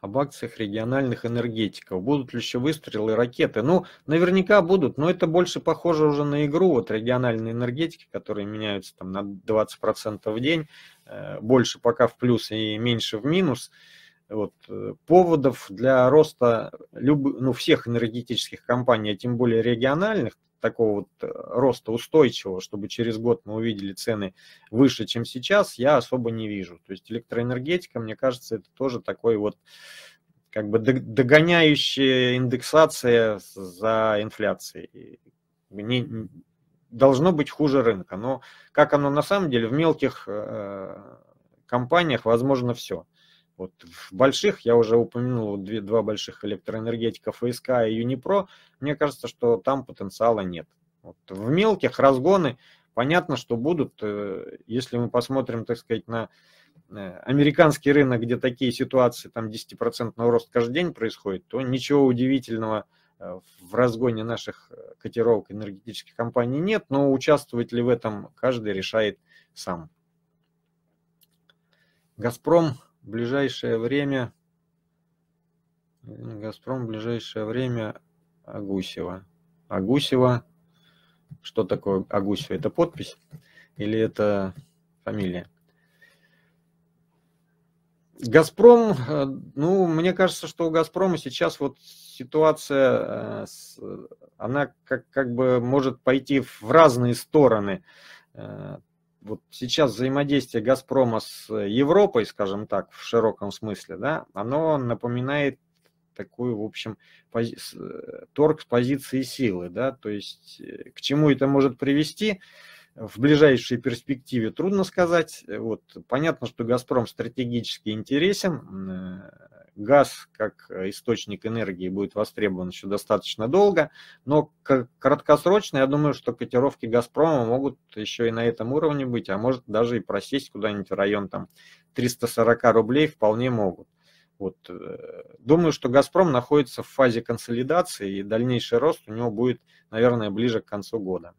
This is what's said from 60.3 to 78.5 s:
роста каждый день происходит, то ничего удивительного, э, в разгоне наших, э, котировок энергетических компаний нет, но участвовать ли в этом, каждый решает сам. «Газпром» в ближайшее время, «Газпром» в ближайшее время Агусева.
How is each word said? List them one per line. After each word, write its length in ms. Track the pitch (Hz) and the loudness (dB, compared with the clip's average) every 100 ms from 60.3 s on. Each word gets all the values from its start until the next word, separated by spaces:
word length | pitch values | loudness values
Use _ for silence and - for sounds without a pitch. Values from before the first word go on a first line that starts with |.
роста 180 | 117 - | 0 0
каждый 220 | 123 117 | -2 -2
день 220 | 135 175 | -2 -4
происходит, 520 | - 113 - 104 95 _ | -4 -8 -6 -8 -8 _
то 140 | 117 | -8
ничего 460 | 131 131 - 143 139 | -4 -4 0 4 4
удивительного, 800 | 120 131 135 123 113 110 107 - _ _ _ | 4 0 0 -2 -6 -4 -4 -6 _ _ _
э, 180 | 92 90 _ _ | -16 -16 _ _
в 140 | 90 | -8
разгоне 500 | 107 123 113 123 113 | 0 0 2 -2 -2
наших, 480 | 113 113 - - _ | -6 -8 -10 -16 _
э, 220 | - - - | -20 -20 -14
котировок 520 | 110 117 113 110 98 | -10 0 2 2 0
энергетических 640 | 104 104 95 - 98 - - | -12 -12 -12 -16 -16 -16 -6
компаний 420 | 117 123 120 139 | -2 0 0 -2
нет, 280 | 185 220 - | -2 -2 -2
но 240 | 135 139 | 0 2
участвовать 580 | 135 131 143 - 120 117 | 2 2 2 2 -6 -4
ли 100 | 120 | -2
в 60 | 120 | 0
этом, 400 | 120 110 104 - | 0 -2 -8 -12
каждый 380 | _ 123 123 107 | _ -2 -2 -4
решает 460 | 95 92 110 107 95 _ _ _ | -6 -2 0 0 -2 _ _ _
сам. 360 | - - 87 80 _ _ _ _ _ _ _ _ _ _ _ _ _ _ _ _ _ _ _ _ _ _ - | -14 -10 -10 -10 _ _ _ _ _ _ _ _ _ _ _ _ _ _ _ _ _ _ _ _ _ _ -6
«Газпром» 600 | 110 - - 170 165 123 _ _ | -6 -4 2 4 4 -2 _ _
в 80 | 92 | -12
ближайшее 680 | 110 120 139 135 131 120 113 | -6 -4 -2 -2 -4 -4 -2
время, 540 | 120 139 143 135 117 _ _ _ _ _ _ _ _ _ _ _ _ _ _ _ _ _ | -2 -2 -2 -4 -4 _ _ _ _ _ _ _ _ _ _ _ _ _ _ _ _ _
«Газпром» 800 | 117 110 120 110 107 107 - 131 | -20 -16 -16 -12 -12 -12 -8 -8
в 20 | 117 | -6
ближайшее 580 | 110 113 117 - 110 | -8 -6 -6 -8 -8
время 520 | 107 117 127 120 107 - _ _ _ _ | -6 -4 -4 -4 -6 -10 _ _ _ _
Агусева. 800 | - | -16